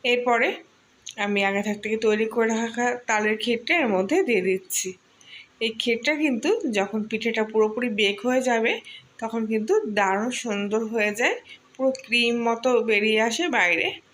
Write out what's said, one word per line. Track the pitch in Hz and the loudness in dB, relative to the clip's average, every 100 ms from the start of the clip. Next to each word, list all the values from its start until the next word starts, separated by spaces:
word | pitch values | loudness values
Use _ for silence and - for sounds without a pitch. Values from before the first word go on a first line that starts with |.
এরপরে | 247 240 247 233 294 - - _ _ _ - - | 2 0 2 2 2 -2 -14 _ _ _ -18 -6
আমি | 202 202 196 | 0 2 2
আগে | 196 202 | 0 -2
থাক | 208 | -4
থেকে | 214 220 220 | -4 0 2
তৈরি | 214 220 | 2 0
করে | 233 226 220 | 0 0 0
রাখা | 226 233 247 247 - | -2 -2 -2 -2 -2
তালের | 214 214 214 | 0 0 -2
ক্ষীরটা | 240 233 240 339 | -2 -2 0 0
এর | 254 | 2
মধ্যে | 185 196 349 320 | 0 2 2 2
দিয়ে | 220 185 | 2 2
দিচ্ছি। | 190 - - 185 185 _ _ - - - _ | -2 -4 -6 -6 -12 _ _ -20 -20 -20 _
এই | 226 226 | -6 -2
ক্ষীরটা | 240 233 285 294 | -2 0 0 0
কিন্তু | 302 233 294 453 302 208 | 0 0 0 0 0 0
যখন | 202 220 214 | 0 -2 -4
পিঠেটা | 220 226 220 220 | -2 -2 -2 0
পুরোপুরি | 220 214 214 247 208 | 2 2 0 -4 0
বেক | 202 202 247 | 0 0 0
হয়ে | 254 247 | 0 2
যাবে | 226 226 466 - - - - | 2 0 -2 -8 -20 -20 -10
তখন | 226 226 220 | -6 -4 -2
কিন্তু | 220 220 427 302 208 | -2 2 0 2 0
দারুণ | 190 196 233 240 | 2 2 -2 -4
সুন্দর | 240 202 202 220 220 | -4 -4 0 -2 -2
হয়ে | 226 214 202 | 0 0 0
যায়, | 269 494 - - _ | 0 -2 -10 -20 _
পুরো | - 262 262 | -2 -2 -2
ক্রিম | - 240 233 233 233 | -2 0 2 0 0
মতো | 226 254 240 220 | 0 2 2 2
বেরিয়ে | 208 214 220 226 | 2 2 2 0
আসে | 226 349 240 | 0 -2 2
বাইরে | 180 165 - - _ | 2 2 -2 -6 _